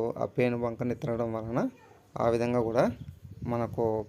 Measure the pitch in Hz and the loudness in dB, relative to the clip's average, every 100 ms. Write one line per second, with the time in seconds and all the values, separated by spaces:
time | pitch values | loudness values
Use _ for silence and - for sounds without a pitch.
0 | 117 117 117 - 123 120 117 113 120 117 | 0 -2 -2 2 2 2 -2 -2 -2 -2
1 | 113 117 117 110 110 127 254 - - - | -2 -2 -2 -4 -2 -2 -2 -4 -20 -20
2 | - - 117 117 120 120 113 117 208 - | -10 0 2 4 2 2 2 4 2 0
3 | - - - - 117 120 117 - 113 110 | -10 -16 -16 -8 -4 -2 -2 0 2 0